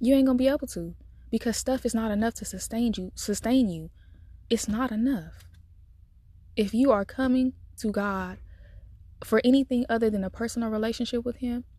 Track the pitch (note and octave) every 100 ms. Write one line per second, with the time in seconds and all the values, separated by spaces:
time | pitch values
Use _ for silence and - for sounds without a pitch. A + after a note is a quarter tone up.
0 | A#3+ C4+ C4 B3+ C4 D4 C4 - E3+ -
1 | - - - A3+ A#3 G#3 - C4 A#3 A3+
2 | A3 G#3 A3+ - G3+ F#3 - A3+ A#3+ F#3+
3 | F#3 - - G3+ A3+ C4 A3 E3 D#3+ -
4 | - - - - - A#3 - G#3+ C4 G#3+
5 | B3 A#3+ D#3+ - - - - - - -
6 | - - - - - - G3+ A3+ C4+ G#3
7 | G3 - C4 B3+ C4 - - - G#3+ G3+
8 | G3+ F#3+ F3+ G3 - - - - - -
9 | - - - A3 B3 C4+ C4 B3 B3 A3+
10 | A3+ G#3 F#3+ - A3+ A#3+ A3+ A3 A3 A3+
11 | A#3 A#3+ A#3+ - B3 A#3+ -